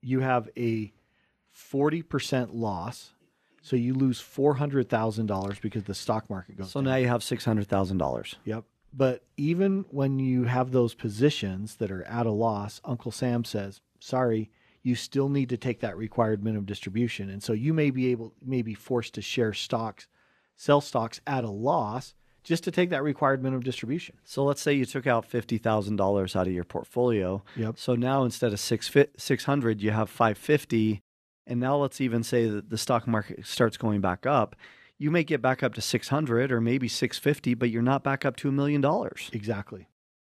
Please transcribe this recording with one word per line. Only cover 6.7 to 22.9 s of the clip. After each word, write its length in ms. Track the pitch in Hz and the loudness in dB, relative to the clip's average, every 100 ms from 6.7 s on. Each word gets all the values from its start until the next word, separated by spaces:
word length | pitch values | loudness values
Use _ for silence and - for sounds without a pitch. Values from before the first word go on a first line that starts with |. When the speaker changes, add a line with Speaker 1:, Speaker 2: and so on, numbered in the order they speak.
Speaker 2:
So 80 | 139 | -4
Speaker 1:
down. 60 | 135 | 0
Speaker 2:
now 100 | 131 | 2
you 120 | 123 | 2
have 160 | 120 | 0
six 220 | - 123 - | -2 -2 0
hundred 220 | 107 98 | 0 2
thousand 320 | 101 95 95 | 0 2 0
dollars. 380 | 69 60 - - - | 0 -2 -6 -10 -8
Speaker 1:
Yep. 180 | 110 - _ _ | -8 -10 _ _
But 300 | 131 131 123 - - | 0 0 0 -8 -4
even 480 | 147 170 196 196 - | 0 2 2 0 -2
when 300 | 139 139 135 | -2 0 0
you 260 | 131 127 120 | 0 2 2
have 260 | 127 127 | 2 2
those 240 | 127 117 - | 4 2 0
positions 800 | 113 104 143 - 101 92 107 - | -6 2 2 2 -2 -4 -8 -6
that 160 | 104 | -6
are 120 | 95 | -6
at 220 | - 117 113 | -6 -2 0
a 60 | |
loss, 500 | 107 113 104 104 - | 2 2 0 -6 -10
Uncle 280 | - 120 123 | -8 -8 -8
Sam 320 | - 127 120 | -4 -2 -2
says, 380 | 113 107 98 98 _ _ | -2 -4 -6 -10 _ _
"Sorry, 500 | - 127 123 110 110 _ _ _ | -4 0 2 2 -2 _ _ _
you 140 | 123 120 | -2 -2
still 340 | - 139 139 | -2 0 2
need 200 | 139 123 | 2 0
to 80 | 123 | -2
take 220 | 127 117 | -2 -4
that 140 | 110 92 | -4 -6
required 480 | 110 - 110 107 | -4 0 2 2
minimum 220 | 107 107 98 | 0 -2 -4
distribution." 640 | 101 - 101 120 - 98 | -8 -4 -2 -2 -2 -8
And 140 | 98 | -8
so 100 | - | -2
you 180 | 110 139 | 0 2
may 180 | 160 147 | 2 2
be 160 | 131 127 | 2 0
able, 260 | 120 113 - | 0 -4 -14
may 200 | 131 131 | -4 -2
be 100 | 113 | -2
forced 400 | 104 - 127 110 | -6 -4 -4 -4
to 80 | - | -8
share 320 | - - 113 | -4 0 0
stocks, 540 | 101 - 117 113 - - _ _ _ _ _ | 0 -4 -4 -4 -8 -18 _ _ _ _ _
sell 260 | - 143 | 4 4
stocks 400 | 143 123 113 - - | 4 -2 -4 -6 -6
at 160 | 135 | -4
a 80 | 117 | -4
loss 640 | 101 123 165 107 123 - - _ _ | -2 0 0 0 -4 -8 -16 _ _
just 200 | - 165 | -4 -4
to 80 | - | 0
take 180 | 170 | 0
that 140 | 180 | 0